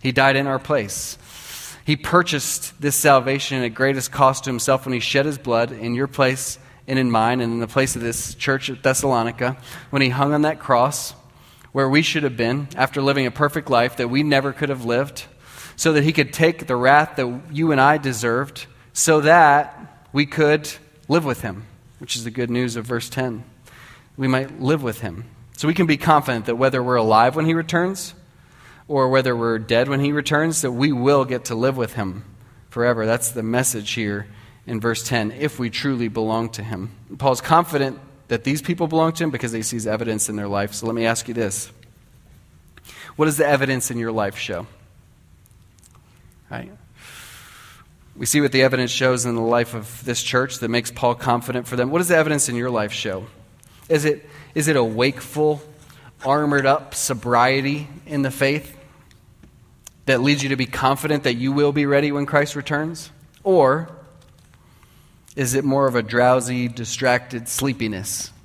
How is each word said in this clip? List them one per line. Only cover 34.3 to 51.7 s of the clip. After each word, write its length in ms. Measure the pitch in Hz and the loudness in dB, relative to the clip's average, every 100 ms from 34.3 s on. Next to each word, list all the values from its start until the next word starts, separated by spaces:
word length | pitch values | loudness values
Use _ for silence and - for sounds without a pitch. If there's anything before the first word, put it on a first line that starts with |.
| - - - - | -18 -20 -20 -10
in 140 | 113 | -4
verse 220 | 117 113 | -2 -2
ten, 300 | - 120 107 | -2 -2 -2
if 260 | 127 147 - | -4 -6 -4
we 120 | 120 | -6
truly 380 | - 139 127 117 | -4 -4 -2 -2
belong 420 | 117 110 113 113 | -2 -2 -2 -4
to 120 | 110 | -8
him. 280 | 107 98 104 - - - | -10 -8 -10 -14 -18 -2
Paul's 220 | 135 127 | -2 0
confident 580 | - 165 170 147 135 - - - - | 2 2 4 0 -2 -4 -18 -20 -6
that 160 | 113 | -4
these 160 | 135 147 | -2 -4
people 260 | - 175 165 | -4 -4 0
belong 260 | 160 160 | 2 2
to 120 | 160 | 0
him 60 | 165 | -4
because 220 | 131 120 | -4 -4
he 100 | 113 | -4
sees 240 | 110 117 107 | -6 -4 -4
evidence 420 | 110 117 107 - | -2 -2 -4 -4
in 80 | 104 | -4
their 120 | 101 | -2
life. 260 | 101 101 | -2 -2
So 120 | - 113 | -4 -6
let 80 | |
me 120 | 113 113 | 0 0
ask 220 | 113 - | 0 -4
you 40 | |
this. 380 | 117 104 - - - - _ _ - _ - _ - - - - - - - | -4 -4 -4 -10 -18 -20 _ _ -20 _ -20 _ -20 -20 -20 -20 -20 -18 0
What 100 | 156 | 0
does 100 | 143 | 2
the 100 | 147 | 2
evidence 440 | 143 135 131 - | 4 2 -2 -4
in 80 | 117 | -6
your 140 | 117 | -4
life 240 | 110 101 - | -2 -4 -4
show? 300 | - 87 104 - - _ _ _ _ _ _ _ _ _ - - _ _ - _ _ | -8 -8 -10 -18 -20 _ _ _ _ _ _ _ _ _ -20 -20 _ _ -20 _ _
Right? 200 | 123 - 214 - - - - - - - - - - - _ - | -14 -14 -20 -20 -20 -20 -20 -20 -20 -20 -20 -20 -20 -20 _ -20
We 120 | - - | -8 0
see 140 | 147 | 2
what 120 | 143 | 2
the 100 | 131 | 4
evidence 280 | 131 127 123 | 4 2 -2
shows 340 | - 131 127 | 0 2 2
in 120 | 123 117 | 0 0
the 40 | |
life 340 | 113 117 120 | 2 2 0
of 300 | 117 113 - | -6 -12 -12
this 180 | - 117 | -6 -4
church 360 | - 127 131 - | -2 -2 -2 -4
that 100 | 117 | -2
makes 220 | 120 117 | -2 -4
Paul 240 | - 123 | -2 -2
confident 520 | 120 127 120 120 123 | 0 0 -2 -2 -8
for 100 | 123 | -4